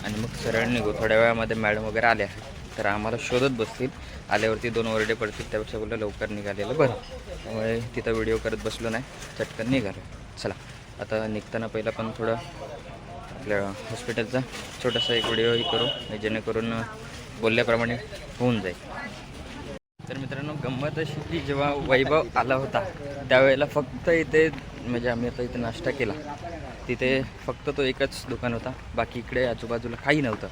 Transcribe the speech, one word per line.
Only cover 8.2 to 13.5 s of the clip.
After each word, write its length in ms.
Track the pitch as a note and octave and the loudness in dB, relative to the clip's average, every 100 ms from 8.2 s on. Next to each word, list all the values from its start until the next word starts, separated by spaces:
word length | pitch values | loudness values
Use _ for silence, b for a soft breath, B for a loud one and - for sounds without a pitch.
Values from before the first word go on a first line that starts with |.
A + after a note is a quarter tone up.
| A2 A2 | 2 0
करत 120 | A2 A2 | 0 -2
बसलो 240 | G#2+ - A2+ | -4 -4 -2
नाही, 160 | A2+ C3 - - - | -4 -6 -12 -12 -6
चटकन 320 | A2 - A2+ | -6 -4 2
निघालो. 300 | C3+ G2+ F#2 - - - - | 2 0 -6 -12 -14 -14 -6
चला 120 | A2 F#2 B B B - | -6 -6 B B B -12
आता 260 | G#2 A2 A2 | -4 -2 0
निघताना 400 | G#2+ - A2+ A2+ | -4 -4 -6 -2
पहिला 240 | A2 A2 | -2 -2
पण 200 | A2 A2+ A2+ | -2 -6 -2
थोडं 140 | A2+ | 0
आपल्या 1300 | A2+ - - - - - - - - - - G#2 | 0 -4 -12 -10 -12 -12 -14 -12 -12 -12 -10 0